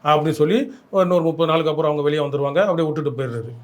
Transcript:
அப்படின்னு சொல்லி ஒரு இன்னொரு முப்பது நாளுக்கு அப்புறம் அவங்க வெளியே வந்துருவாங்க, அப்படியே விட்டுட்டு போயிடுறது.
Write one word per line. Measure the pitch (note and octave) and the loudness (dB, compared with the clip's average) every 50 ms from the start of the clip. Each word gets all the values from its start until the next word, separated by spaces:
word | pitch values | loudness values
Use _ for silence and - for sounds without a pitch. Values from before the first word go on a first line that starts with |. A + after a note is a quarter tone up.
| - | 0
அப்படின்னு | D3 D3+ D3+ D3+ D#3+ | 2 2 2 2 0
சொல்லி | D3 - D3+ D#3+ G3+ B3+ C#4+ C4 - - _ - | 0 2 2 2 2 0 0 -2 -8 -16 _ -4
ஒரு | - F#3+ F#3 | 0 0 2
இன்னொரு | F3 F3+ F3 D#3+ | 2 2 2 2
முப்பது | E3 D#3 D3 E3 D#3 | 0 0 0 0 2
நாளுக்கு | D#3+ E3 D#3+ D#3+ | 2 2 2 0
அப்புறம் | D3 D#3 D#3+ D3+ | 0 0 0 0
அவங்க | D3+ D3+ C#3+ D3 | 0 0 0 0
வெளியே | D3+ D3+ C#3+ C#3 | 0 0 -2 -2
வந்துருவாங்க, | C3+ C#3+ C#3+ C#3 C#3+ F3 | -2 -2 -2 0 0 2
அப்படியே | G3+ G3+ E3+ D#3+ E3 D3+ | 2 2 2 0 -2 -2
விட்டுட்டு | D3+ D#3 D3+ C#3 B2 B2+ C3+ | -2 -4 -4 -4 -4 -6 -6
போயிடுறது. | B2 A#2 A#2 A2 A2+ - - | -6 -6 -8 -10 -10 -14 -14